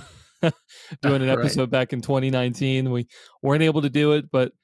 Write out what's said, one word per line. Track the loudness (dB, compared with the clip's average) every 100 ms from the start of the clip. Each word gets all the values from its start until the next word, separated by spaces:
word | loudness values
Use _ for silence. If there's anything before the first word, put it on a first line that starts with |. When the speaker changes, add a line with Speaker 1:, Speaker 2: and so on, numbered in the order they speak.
| -12 -20
Speaker 1:
<laughs> | _ _
doing | -4 -4 _ -20 -20 -4 0 0
an | 2
Speaker 2:
<laughs> |
Right. | 0
Speaker 1:
episode | 0 0 0
back | 0 -2
in | -4
twenty | -2 0 0
nineteen. | 0 -2 -2 -2 0 -2
We | -4 -6 -14 -20 _
weren't | 0 2
able | 2 2
to | 0
do | 2 2
it, | 2 0
but, | 0 -2 -4